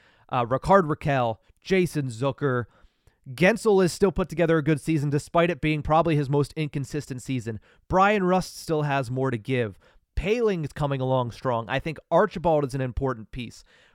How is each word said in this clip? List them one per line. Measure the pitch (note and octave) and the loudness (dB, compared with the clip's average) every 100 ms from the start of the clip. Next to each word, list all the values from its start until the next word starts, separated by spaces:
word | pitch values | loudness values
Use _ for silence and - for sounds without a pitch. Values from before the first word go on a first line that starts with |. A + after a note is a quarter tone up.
| _ _ - | _ _ -6
uh, | C3 A#2 | -4 -2
Rickard | C3 - G3 D3+ | -2 4 4 4
Rakell, | D#3 D3+ C3+ A#2 A2 _ _ | -2 -2 0 -2 -4 _ _
Jason | - F#3 F3 D3+ C3 | -2 0 0 -2 -6
Zucker, | A2 C3+ B2+ C#3+ B2 A2+ _ _ _ _ _ C#3 | -4 -4 -2 -2 -2 -4 _ _ _ _ _ -12
Guentzel | B2 F3+ A3+ A3 F#3+ | 2 2 4 4 4
has | F3+ | 4
still | - G3 | 2 0
put | F3 F3+ | 2 -2
together | D#3+ E3 E3 | 0 2 2
a | |
good | C#3+ D3+ | 2 0
season | - D#3+ C#3+ | 0 -2 0
despite | C#3+ - E3+ E3+ | -2 0 2 2
it | D3+ | 0
being | D#3 D3+ | -2 -2
probably | - D#3 E3 D3+ | 2 2 4 2
his | C3 | 2
most | D3 C#3 D#3+ | 0 0 -2
inconsistent | D3+ D3 C3+ D3 - B2+ | -6 -6 -6 -8 -8 -10
season. | - B2+ A2 A2 _ _ - | -6 -6 -6 -10 _ _ -2
Brian | F#3 G3 G#3+ | 4 4 4
Rust | F3+ F#3 - - | 2 2 0 -10
still | - D3+ | -4 -2
has | D3 C#3 A#2+ | 0 -2 -2
more | B2+ C3 | -2 -2
to | B2 | -2
give. | G#2+ B2+ A2 - _ _ _ - | -2 -2 -2 -6 _ _ _ -6
Poehling | F3 A#3+ A3 F3+ | -2 0 0 0
is | C#3+ | -4
coming | - D3 C3+ | -4 -4 -2
along | C3 C3 A#2+ | 0 0 -2
strong. | - C3+ A#2 A2 | -4 -4 -4 -2
I | C3 | -6
think | E3 D3 - | -6 -10 0
Archibald | E3 F#3 F#3 E3+ D3+ | 2 2 0 0 0
is | C#3 C3+ | 0 -4
an | |
important | B2+ - C3+ A#2 G#2+ | -6 -4 -4 -4 -10
piece. | C3 A2 - _ _ _ | -12 -14 -16 _ _ _